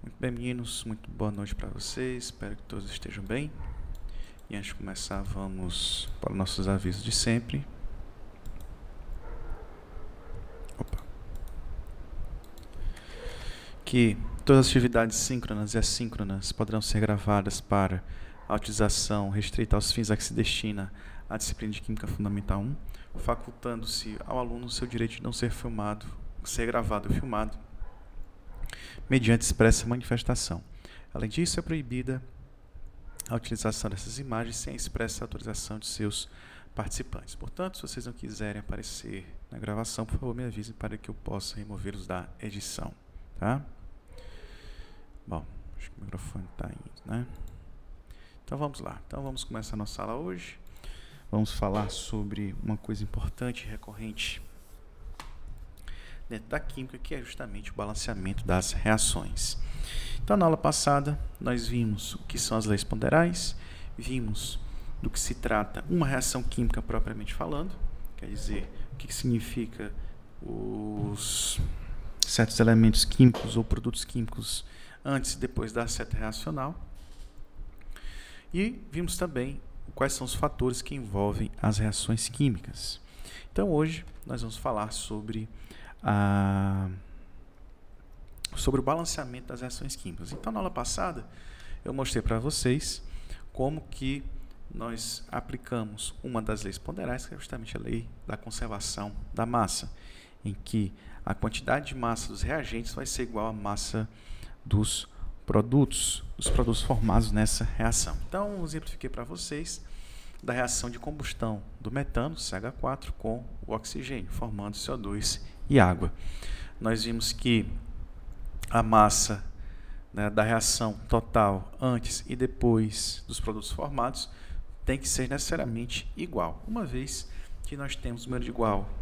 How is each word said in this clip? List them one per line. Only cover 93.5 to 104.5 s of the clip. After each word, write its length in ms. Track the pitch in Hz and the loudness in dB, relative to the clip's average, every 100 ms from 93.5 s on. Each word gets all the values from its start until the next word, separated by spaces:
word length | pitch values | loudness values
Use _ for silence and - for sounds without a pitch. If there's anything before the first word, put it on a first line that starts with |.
como 300 | - 131 156 | -2 0 0
que 420 | - - 131 139 - - - - - | -6 -4 -2 -2 -4 -6 -8 -10 -10
nós 540 | - 117 113 - - - | -6 -6 -6 -6 -6 -6
aplicamos 840 | - - 123 - 120 107 104 - - | -6 -4 -8 -4 -2 -2 -6 -8 -6
uma 180 | 127 120 | -4 -2
das 220 | 107 107 | 0 -2
leis 140 | 98 92 | -2 -6
ponderais, 480 | - 85 98 123 - | -6 -4 -2 -2 -4
que 80 | |
é 40 | - | -10
justamente 380 | - 127 113 - | -8 -8 -6 -6
a 40 | |
lei 280 | 117 113 113 - - | -2 -2 -4 -10 -8
da 120 | 87 | -8
conservação 720 | - - 117 101 - - 104 - - | -6 -6 -4 -4 -4 -4 -4 -6 -6
da 120 | - 113 | -2 2
massa, 460 | 120 101 - - - - - - - - | 4 4 2 -4 -10 -14 -16 -18 -8 -6
em 100 | 98 | -6
que 300 | - 113 101 - - - - | 0 0 0 -2 -14 -10 -4
a 80 | |
quantidade 540 | 95 110 110 - 131 147 | 0 0 -2 2 2 2
de 80 | 135 | -2
massa 340 | 117 113 - | 0 0 -2
dos 120 | 104 | -2
reagentes 520 | - 156 120 113 117 | 0 0 -2 -2 -4
vai 120 | - 135 | -4 -4
ser 180 | - | -2
igual 240 | 120 110 110 | -2 0 -2
à 60 | |
massa 540 | 110 101 101 - 113 107 - - - - | 0 -2 -2 0 0 0 -6 -10 -8 -8